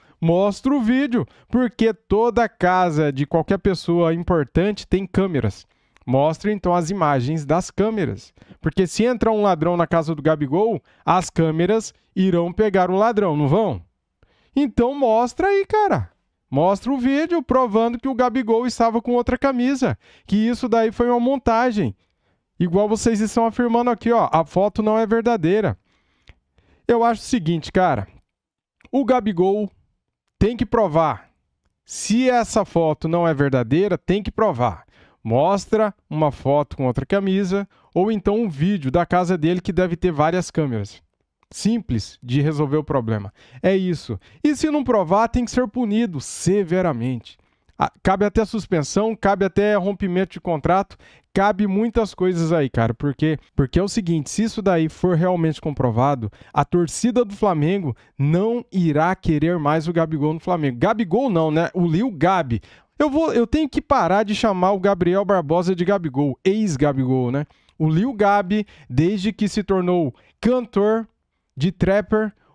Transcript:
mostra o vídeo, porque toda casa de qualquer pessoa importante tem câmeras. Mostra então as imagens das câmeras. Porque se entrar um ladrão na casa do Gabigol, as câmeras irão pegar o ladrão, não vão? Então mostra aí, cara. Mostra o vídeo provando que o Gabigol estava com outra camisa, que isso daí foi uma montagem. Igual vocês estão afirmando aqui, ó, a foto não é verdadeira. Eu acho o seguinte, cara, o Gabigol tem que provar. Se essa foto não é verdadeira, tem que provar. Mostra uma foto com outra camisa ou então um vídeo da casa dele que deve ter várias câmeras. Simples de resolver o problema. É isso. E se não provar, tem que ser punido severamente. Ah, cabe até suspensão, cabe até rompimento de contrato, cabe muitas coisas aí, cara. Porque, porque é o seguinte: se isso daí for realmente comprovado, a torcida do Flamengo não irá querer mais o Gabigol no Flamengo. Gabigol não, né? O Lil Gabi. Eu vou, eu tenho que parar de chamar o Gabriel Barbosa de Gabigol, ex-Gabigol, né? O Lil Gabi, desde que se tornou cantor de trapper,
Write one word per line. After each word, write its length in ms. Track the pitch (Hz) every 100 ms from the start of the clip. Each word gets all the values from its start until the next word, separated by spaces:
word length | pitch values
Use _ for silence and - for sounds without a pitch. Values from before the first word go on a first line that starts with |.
| _ _
mostra 540 | 165 175 202 196 262
o 80 | 285
vídeo, 440 | 220 254 277 233 147 _ _
porque 460 | 247 247 - 220
toda 560 | 208 _ 202 240 220 226
casa 600 | - 180 185 180 151 151
de 140 | 135 147
qualquer 340 | 165 156 196
pessoa 540 | 202 180 - 170 165
importante 720 | 165 175 175 135 - 196 202 -
tem 220 | 185 196
câmeras. 580 | - 190 151 110 - - _ _ _ -
Mostra 460 | 131 147 160 208
então 220 | 208 180
as 160 | 175 160
imagens 560 | 196 156 139 123 160 143
das 260 | 160 -
câmeras. 600 | - 208 220 143 98 - _ - -
Porque 260 | 165 170 185
se 200 | - 233
entrar 260 | 247 226
um 100 | 220
ladrão 360 | 208 170 160 175
na 100 | 165
casa 260 | 170 156
do 80 | 156
Gabigol, 600 | 143 156 143 156 220 202 - _ -
as 240 | 175 170
câmeras 640 | - 160 160 175 220 - - _
irão 380 | - 190 175 170
pegar 400 | 185 214 190 180
o 40 | 185
ladrão, 420 | 220 208 196 147
não 100 | 147
vão? 340 | 175 214 104 - _ _ _ _ _ _ -
Então 380 | 285 - 240
mostra 540 | 285 262 220 240 - 370
aí, 180 | 392 392
cara. 440 | 427 403 190 92 _ _ _ _
Mostra 420 | 135 170 196 233
o 60 | 269
vídeo 440 | 247 277 320 339
provando 560 | 262 247 254 208 233 240
que 100 | 269
o 60 |
Gabigol 540 | 240 247 240 220 226 247
estava 340 | - 233 226
com 120 | 247
outra 260 | 240 240 247
camisa, 580 | 277 254 247 277 220 117 _ _ -
que 80 | 202
isso 340 | 220 240 247
daí 220 | 233 226
foi 180 | 202 240
uma 100 | 240
montagem. 760 | 240 269 233 226 254 214 135 - _ _ _ _ _ _
Igual 280 | 175 180 208
vocês 320 | 214 240 220
estão 280 | 214 - 226
afirmando 420 | 220 240 233 240
aqui, 220 | 233 233
ó, 180 | 233 160
a 140 | 156 160
foto 380 | 180 202 214
não 120 | 214 220
é 80 | 226
verdadeira. 680 | 226 226 226 160 208 196 101 _ _ _ _ _ - _ _ _ _ -
Eu 160 | 240
acho 180 | 233 226
o 40 | -
seguinte, 460 | 247 160 170 -
cara, 360 | - 180 123 95 - _ _ _ _ _ _ _
o 120 | 254
Gabigol 640 | 233 254 208 170 185 202 202 - _ _ _ _ _ _
tem 180 | 196 240
que 120 | 240
provar. 640 | 233 196 151 156 113 - _ _ _ _ _
Se 460 | _ - - 226 254
essa 340 | 247 220 220
foto 440 | 175 170 160 151 160
não 200 | 170 170
é 60 |
verdadeira, 640 | 143 143 131 113 147 202 175
tem 240 | - 190
que 80 | 196
provar. 560 | - 214 123 123 82 _ _ _ _
Mostra 680 | 113 117 160 196 - 220 214 - _
uma 240 | 151 156
foto 460 | - 131 147 143 -
com 80 | 131
outra 220 | 120 -
camisa 600 | 202 196 190 196 196 202 _ _ -
ou 160 | 202
então 280 | 214 202 208
um 80 | 233
vídeo 440 | 139 170 202 131
da 160 | 151 170
casa 280 | 180 175 180
dele 240 | 156 180
que 140 | -
deve 220 | 170 180 165
ter 160 | 180
várias 400 | 151 156 180 170
câmeras. 500 | - 147 113 101 - _ _ _ _ _
Simples 680 | - 202 226 - 117 - -
de 200 | 123 131
resolver 360 | 147 147 151 151
o 60 |
problema. 480 | 143 143 113 110 101 - - 127
É 140 | 185 190
isso. 440 | 185 160 - 104 - -
E 120 | 294 285
se 160 | 311
não 120 | 294
provar, 440 | 247 226 160 196 226
tem 180 | 247 233
que 60 |
ser 160 | - 254
punido 520 | 240 233 208 233 151
severamente. 1160 | - - - 202 175 180 180 123 123 123 - - _ _ _ _
Ah, 140 | 139 -
cabe 240 | - 190 208
até 180 | 226
suspensão, 720 | 220 220 170 170 139 - 220 220
cabe 300 | 196 196 190
até 300 | - 208 208
rompimento 580 | 185 196 196 175 190
de 80 | -
contrato, 560 | - 160 - 190 202 - - _ _
cabe 360 | - 202 190 208
muitas 480 | 190 226 233 208 -
coisas 360 | 185 175 160
aí, 200 | 165 139
cara. 220 | - 113 113
Porque, 420 | 143 135 156 151 - -
porque 220 | 135 170
é 60 |
o 40 | 196
seguinte: 440 | 233 175 165 131
se 120 | -
isso 200 | 220 -
daí 260 | 196 175 160
for 260 | - 180 170
realmente 460 | 180 180 160 147
comprovado, 720 | 160 139 127 110 135 139 104 - -
a 140 | - 143
torcida 580 | 175 170 - 233 233
do 120 | 220 202
Flamengo 600 | 208 160 151 196 160 110 _ -
não 480 | 139 170 214 240 -
irá 440 | 185 170 147 165 190
querer 440 | - 151 156 175
mais 280 | 147 160 156
o 60 |
Gabigol 400 | 170 160 160 151
no 60 | 160
Flamengo. 400 | - 175 143 120
Gabigol 500 | 170 220 202 202 269
não, 220 | 170 160
né? 180 | 156 165 190
O 100 | 175
Lil 240 | 160 254
Gabi. 520 | 170 170 190 139 113 - - _ _
Eu 140 | 294
vou, 200 | 277 320
eu 140 | - 233
tenho 240 | 302 311
que 120 | -
parar 420 | - 262 170 196
de 100 | 208
chamar 380 | 208 226 185 180
o 80 | 202
Gabriel 440 | 190 196 175 190
Barbosa 520 | 196 190 143 165 175 180
de 100 | 175
Gabigol, 540 | 202 165 131 147 123
ex-Gabigol, 840 | 185 208 214 139 147 135 127 131 123
né? 160 | 135 151 _ _ _
O 100 | 156
Lil 240 | 156 240
Gabi, 520 | 220 202 202 180 214 202 - -
desde 420 | 123 170 208 196
que 160 | - 208
se 160 | -
tornou 520 | 202 190 180 180 151 - _ _
cantor 640 | 226 254 233 202 208 226 220 _ _ _ _ -
de 160 | 160
trapper, 640 | - 185 196 190 214 214 - _